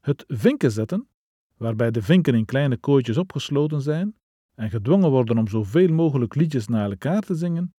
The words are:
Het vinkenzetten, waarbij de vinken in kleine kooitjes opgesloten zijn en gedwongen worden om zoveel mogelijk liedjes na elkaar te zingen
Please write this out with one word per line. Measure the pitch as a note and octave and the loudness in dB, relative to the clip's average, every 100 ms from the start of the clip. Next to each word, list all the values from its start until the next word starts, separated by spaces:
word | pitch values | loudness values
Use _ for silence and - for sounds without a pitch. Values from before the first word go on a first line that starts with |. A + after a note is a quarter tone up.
Het | - C#3 - | -4 -6 -6
vinkenzetten, | A#2+ B2 D4 C3+ G#2+ A2+ F#3+ C4+ _ _ _ _ _ | 0 0 2 0 0 -4 -4 -8 _ _ _ _ _
waarbij | A2+ A2 A#2 | -6 -2 0
de | A#2 | 0
vinken | G2+ F3+ D#3+ | 2 2 4
in | A#2+ | 2
kleine | A2 C3 C#3+ B2 | 0 0 0 -2
kooitjes | - C#3 A#2+ A#2 | 2 2 2 -2
opgesloten | F#3 C#3+ - C#3+ D3+ D3+ | -2 -6 -4 -2 0 -2
zijn | C#3 D3+ G3+ - _ _ _ | -4 -4 -4 -8 _ _ _
en | - A2 | -10 -6
gedwongen | G#2+ G#2 F#3+ F3+ | -4 2 4 4
worden | C3 A#2 A#2 | 4 2 0
om | A2 | 0
zoveel | A2 G2+ C3+ F#3 | -2 0 2 4
mogelijk | D#3+ E3 C#3 A#2 | 4 2 0 -2
liedjes | C#3+ E3 C#3+ G#2+ | 0 0 -2 -2
na | A#2 | -2
elkaar | G2+ G2 C3+ G3 | -2 -4 -4 -4
te | - | -4
zingen | E3+ F3 E3 F3 _ | -6 -4 -4 -6 _